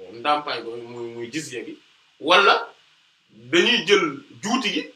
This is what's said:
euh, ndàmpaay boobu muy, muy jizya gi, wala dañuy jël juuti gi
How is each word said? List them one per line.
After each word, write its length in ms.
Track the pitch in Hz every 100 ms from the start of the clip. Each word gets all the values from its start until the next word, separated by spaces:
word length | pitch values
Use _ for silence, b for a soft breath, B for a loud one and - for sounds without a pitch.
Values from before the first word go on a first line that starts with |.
euh, 100 | -
ndàmpaay 500 | 110 147 151 147 120
boobu 180 | 113 120 117
muy, 200 | 120 117
muy 180 | 117 113
jizya 320 | 147 143 120
gi, 140 | - - _ _ _ _
wala 540 | 147 190 202 254 - - _ _ _ _ _
dañuy 560 | 107 120 165 214 233 -
jël 200 | 196 165 139 - -
juuti 280 | 208 254 196
gi 100 | - -